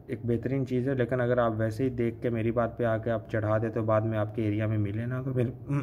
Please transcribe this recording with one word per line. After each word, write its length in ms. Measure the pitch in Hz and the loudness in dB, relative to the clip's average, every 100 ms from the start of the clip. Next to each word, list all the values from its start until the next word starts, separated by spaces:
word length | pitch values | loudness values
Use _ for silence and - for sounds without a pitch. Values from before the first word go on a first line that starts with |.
| - | -10
एक 160 | 113 110 | -6 -2
बेहतरीन 380 | 117 120 135 | 0 0 -2
चीज़ 240 | 123 127 123 | 0 0 0
है। 40 | |
लेकिन 260 | 131 120 127 | 0 0 0
अगर 180 | 120 123 | 2 2
आप 140 | 117 | 2
वैसे 320 | 110 110 107 | 2 0 0
ही 60 | 131 | -2
देख 300 | 120 117 113 | 0 -2 -2
के 80 | 127 | -2
मेरी 200 | 117 110 | 0 0
बात 240 | 117 113 - | 2 0 0
पे 60 | |
आके 260 | 117 110 113 | 0 0 0
आप 180 | 113 107 | -2 -2
चढ़ा 300 | 113 104 110 | -2 2 2
देते 220 | 110 120 | 2 0
हो, 60 | 110 | 2
बाद 160 | 110 | 2
में 160 | 113 110 | 2 0
आपके 240 | 104 117 | -2 0
एरिया 260 | 107 104 107 | 0 2 2
में 100 | 110 | 0
मिले 280 | 101 107 120 | 0 -2 -4
ना, 160 | 127 | -4
तो 100 | 131 | -2
फिर 200 | 127 120 127 - 143 | 0 0 -2 -4 -4